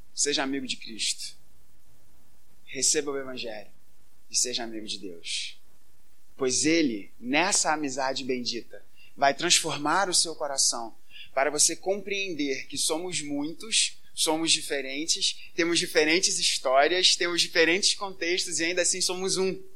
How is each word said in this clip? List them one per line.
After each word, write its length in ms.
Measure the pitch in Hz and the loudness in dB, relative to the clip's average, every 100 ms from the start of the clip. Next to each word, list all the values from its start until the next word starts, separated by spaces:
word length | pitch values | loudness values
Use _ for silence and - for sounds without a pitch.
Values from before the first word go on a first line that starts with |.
| - - | -8 -2
Seja 260 | 143 147 | 0 2
amigo 240 | 135 139 127 | 0 -2 -4
de 120 | - | -6
Cristo. 580 | 113 107 - - - - - - - - - - - - - - - - | -8 -4 -2 -2 -6 -10 -10 -10 -10 -10 -10 -10 -10 -12 -12 -10 -12 -10
Receba 480 | - 135 127 156 143 | -8 0 2 2 0
o 60 | 139 | -4
Evangelho 520 | 131 127 113 107 101 - - - - - - | -4 -6 -6 -6 -8 -10 -10 -10 -10 -10 -4
e 60 | - | 0
seja 260 | 123 123 | 0 -2
amigo 240 | 113 110 107 | -4 -6 -6
de 120 | 101 | -6
Deus. 600 | 98 85 - - - - - - - - - - - - | -8 -8 -6 -6 -6 -8 -10 -10 -10 -10 -10 -10 -10 -2
Pois 260 | 131 127 | 0 2
ele, 480 | 151 165 143 107 98 - | 4 4 4 0 -6 -8
nessa 540 | 123 143 185 - 170 | 0 2 4 2 2
amizade 500 | 156 143 135 131 135 | 0 -2 -2 -2 -2
bendita, 580 | 127 127 117 117 - 104 - - - - | -2 -2 -2 -4 -6 -10 -10 -10 -10 2
vai 160 | 139 | 4
transformar 760 | 139 170 - 160 143 147 175 190 | 4 4 4 4 0 2 2 4
o 60 | |
seu 200 | 165 170 | 4 2
coração 640 | 156 147 135 - 123 113 - - - - | 0 -2 2 2 2 -4 -8 -10 -10 -4
para 180 | 131 143 | 0 2
você 240 | 147 156 165 | 4 4 2
compreender 920 | 190 202 196 202 196 151 143 131 - | 0 -2 -2 -4 -2 -2 -2 -2 -4
que 100 | 139 | -2
somos 440 | - 160 180 156 | -2 -2 -2 -4
muitos, 800 | 147 143 147 - 220 214 - - - | -4 -2 -4 -6 0 2 2 -2 -8
somos 400 | - 160 160 160 | -2 0 2 2
diferentes, 1000 | 156 - 143 131 139 160 - - - - | 2 0 -4 -4 -4 -2 0 0 -2 -4
temos 240 | - 170 170 | 0 2 2
diferentes 640 | 170 160 151 170 - - | 4 4 6 6 4 2
histórias, 760 | 170 - 131 135 151 180 180 - | 2 2 4 6 6 6 4 4
temos 240 | 180 170 | 2 2
diferentes 540 | 170 180 160 180 208 - | 2 6 6 6 4 2
contextos 680 | 196 185 165 185 180 151 | -4 -4 0 0 0 0
e 20 | |
ainda 200 | 165 180 | 0 2
assim 180 | 170 185 | 2 2
somos 340 | 180 185 190 165 | 0 0 0 2
um. 260 | 190 - - | 0 -2 -8